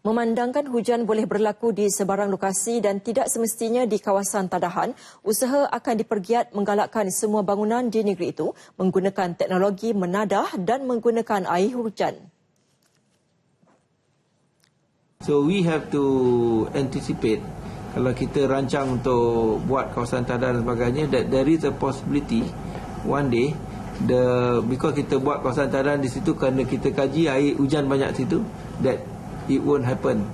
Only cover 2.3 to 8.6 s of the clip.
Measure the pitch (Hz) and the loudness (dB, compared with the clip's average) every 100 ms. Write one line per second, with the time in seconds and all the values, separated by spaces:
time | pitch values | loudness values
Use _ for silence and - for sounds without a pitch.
2.3 | 190 196 185 - 233 208 196 196 220 - | -2 -2 -2 -2 0 0 -2 -2 -2 0
3.3 | 240 226 - 226 233 247 208 - 196 196 | -2 -2 -2 -2 0 2 0 2 0 0
4.3 | 214 185 180 175 175 190 262 - - - | -2 -2 -2 -2 -2 -4 -4 -16 -10 -2
5.3 | 214 254 277 285 233 - 226 226 208 180 | 0 2 2 2 0 -2 -2 0 -2 0
6.3 | 233 240 202 202 202 202 226 196 185 220 | 0 0 -2 0 2 0 0 -2 0 0
7.3 | 214 202 202 214 233 247 220 208 185 156 | 0 0 0 2 0 0 0 0 0 -4
8.3 | 147 160 - | -2 -4 -6